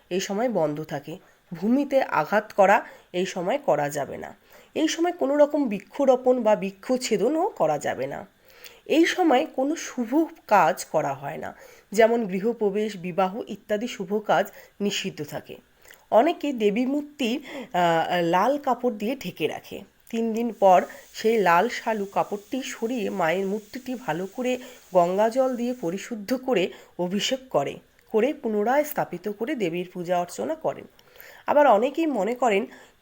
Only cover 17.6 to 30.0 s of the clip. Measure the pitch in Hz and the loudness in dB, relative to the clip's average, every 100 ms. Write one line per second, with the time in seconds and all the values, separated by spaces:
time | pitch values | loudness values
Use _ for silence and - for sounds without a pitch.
17.6 | 220 180 170 165 - 175 165 180 226 285 | -4 0 2 2 0 0 2 2 2 0
18.6 | 269 302 247 214 208 269 180 - 147 - | -2 -2 -2 -2 -4 -6 -8 -4 -4 -4
19.6 | - - 196 _ - 226 226 220 240 202 | -12 -16 -16 _ -8 -4 -2 -2 -4 2
20.6 | 196 180 - - - - 220 233 180 170 | 6 6 4 -8 -18 -4 0 2 4 4
21.6 | 233 - 233 220 196 180 165 202 - 254 | 2 -2 -4 -4 -4 -4 -4 -6 -8 -8
22.6 | - - 226 254 196 202 160 180 190 214 | -8 -8 -6 -4 -4 -2 0 0 -2 -6
23.6 | 208 254 254 254 - 160 190 - 247 254 | -8 -14 -10 -8 -6 -6 -6 -6 -4 -4
24.6 | - - _ 185 175 190 226 247 262 247 | -8 -20 _ 2 2 2 2 2 0 -2
25.6 | 240 247 170 196 - 214 196 254 262 208 | -4 -4 -6 -6 -8 -12 -6 -4 0 0
26.6 | 190 - - - 175 202 - 262 - 147 | 0 -6 -16 -6 -4 -2 -2 -4 -2 -2
27.6 | 139 - - _ _ 220 254 294 233 208 | -2 -6 -18 _ _ 0 0 0 -4 -2
28.6 | 208 277 294 - 151 180 208 208 233 285 | 0 0 0 -4 -6 -6 -8 -6 -6 -2
29.6 | 175 175 180 180 | -2 -4 -6 -8